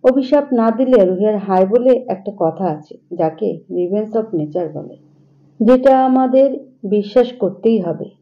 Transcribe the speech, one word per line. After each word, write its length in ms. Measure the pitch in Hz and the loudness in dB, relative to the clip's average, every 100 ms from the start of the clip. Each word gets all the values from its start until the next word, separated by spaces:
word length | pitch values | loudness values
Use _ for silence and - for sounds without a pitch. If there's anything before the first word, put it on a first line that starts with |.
| 262 | 2
অভিশাপ 420 | 254 262 294 285 | 0 0 0 0
না 180 | 240 226 | 0 0
দিলে 340 | 220 254 254 185 | 0 2 4 4
রুহিয়ার 320 | 185 208 214 | 2 0 -2
হায় 280 | 190 185 190 | -2 0 2
বলে 400 | 233 254 247 - | 2 2 0 0
একটা 240 | 190 - 214 | -8 -8 -4
কথা 280 | 165 165 185 | -4 -2 -6
আছে, 320 | 151 - - _ | -6 -12 -20 _
যাকে 480 | 170 160 160 208 165 _ | -4 -4 -2 -6 -6 _
revenge 420 | 180 180 202 214 | -6 -4 -4 -4
of 260 | 220 220 170 | -6 -4 -6
nature 300 | 151 160 165 | -6 -6 -6
বলে, 240 | 147 147 - _ _ _ _ _ _ | -10 -16 -20 _ _ _ _ _ _
যেটা 440 | 220 254 262 262 262 | 2 4 6 4 4
আমাদের 600 | 262 262 262 269 262 - _ | 2 2 4 2 0 -14 _
বিশ্বাস 500 | 202 202 202 254 247 | -4 -2 0 0 0
করতেই 460 | 247 196 - 226 226 | -2 -6 -2 0 0
হবে। 300 | 170 156 - _ | -2 -6 -10 _